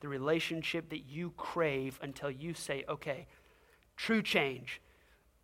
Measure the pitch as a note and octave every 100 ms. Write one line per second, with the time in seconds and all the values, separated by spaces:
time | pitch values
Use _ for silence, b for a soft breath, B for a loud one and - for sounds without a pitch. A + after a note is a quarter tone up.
0 | D3 C3+ C#3 E3 - D#3+ D#3 E3+ E3 D#3+
1 | C#3+ D3 F3 - - E3+ D#3+ C3+ C3 C3
2 | C#3+ C3+ C#3+ C3 D#3+ D#3+ - C#3 C3+ D3+
3 | D#3 C3 C3+ b b b b b b -
4 | - A3+ - F#3+ C#3 B2 - - b b
5 | b b b _